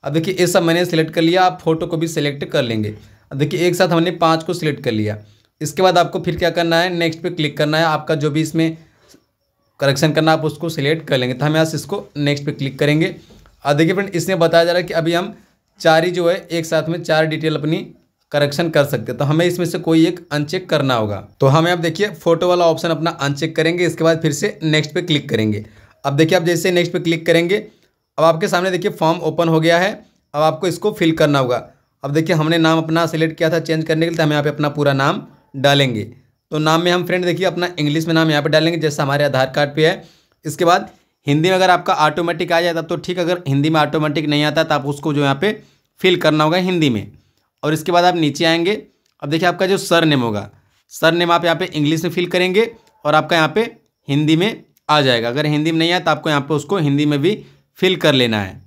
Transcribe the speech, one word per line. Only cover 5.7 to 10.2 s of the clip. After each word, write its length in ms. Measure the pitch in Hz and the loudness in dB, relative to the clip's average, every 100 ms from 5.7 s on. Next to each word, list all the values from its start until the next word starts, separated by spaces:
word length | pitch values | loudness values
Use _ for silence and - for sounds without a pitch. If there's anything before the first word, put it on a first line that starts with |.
| - | 2
बाद 160 | 185 175 | 2 4
आपको 220 | 160 190 | 2 -2
फिर 160 | 180 170 | -4 -2
क्या 140 | 175 | -2
करना 240 | 165 170 165 | 0 0 0
है, 120 | 180 | 0
नेक्स्ट 280 | 175 165 160 | -2 -4 -4
पे 100 | 180 | -8
क्लिक 240 | 170 151 147 | -4 -6 -2
करना 200 | 151 156 | -2 0
है। 60 | 165 | 0
आपका 280 | 151 151 156 | -2 -2 -2
जो 140 | 151 | -2
भी 100 | 147 | -2
इसमें 340 | 151 160 160 160 - _ _ - _ _ _ _ _ _ | -2 0 -2 -4 -16 _ _ -20 _ _ _ _ _ _
करेक्शन 320 | 139 139 156 | -2 2 0
करना 200 | 151 | 2